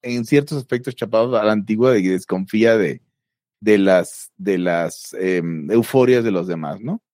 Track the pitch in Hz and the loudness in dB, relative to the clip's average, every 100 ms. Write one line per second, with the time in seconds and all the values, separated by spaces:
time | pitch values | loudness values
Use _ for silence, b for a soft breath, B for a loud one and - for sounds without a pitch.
0 | 120 120 113 143 147 147 123 123 123 123 | -6 -6 0 0 0 -8 -6 -6 -6 -8
1 | 110 113 120 120 107 107 104 107 127 117 | -2 0 0 0 2 0 -2 0 2 2
2 | 92 92 - 95 95 110 113 113 90 64 | 2 -2 -4 -6 -4 2 4 4 0 -4
3 | _ _ _ _ _ _ 104 104 98 92 | _ _ _ _ _ _ 2 4 4 2
4 | 90 - - _ 95 95 90 85 82 - | 2 -10 -20 _ -4 -2 0 -2 -4 -8
5 | - - 92 90 85 82 73 113 117 131 | -16 -6 -2 -2 -4 -8 0 0 2 2
6 | 123 123 117 92 92 85 76 73 117 220 | 4 2 2 -2 -4 -6 -8 -10 -8 -10
7 | _ | _